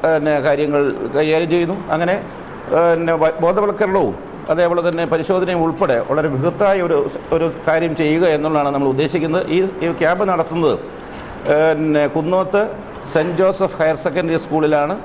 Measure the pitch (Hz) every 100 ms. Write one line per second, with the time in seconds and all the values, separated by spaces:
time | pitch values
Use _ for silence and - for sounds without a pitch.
0 | 160 160 151 147 139 143 147 147 143 -
1 | 120 135 156 160 175 175 170 202 - 156
2 | 175 190 - - - - - 156 170 165
3 | 165 165 160 160 165 190 202 196 208 190
4 | 131 90 - - - 160 170 175 170 170
5 | 165 165 160 185 180 180 165 160 180 120
6 | - 175 156 131 156 170 202 196 175 156
7 | 139 - - 165 160 165 - 160 165 151
8 | 151 160 175 151 151 151 143 139 139 131
9 | 156 180 156 165 - 165 190 190 165 165
10 | 165 180 202 175 165 165 160 104 - -
11 | - - - - - 147 160 156 156 151
12 | 143 160 151 185 185 202 220 - - -
13 | - 165 160 170 190 190 190 - 160 147
14 | 180 151 165 160 - 156 151 151 147 196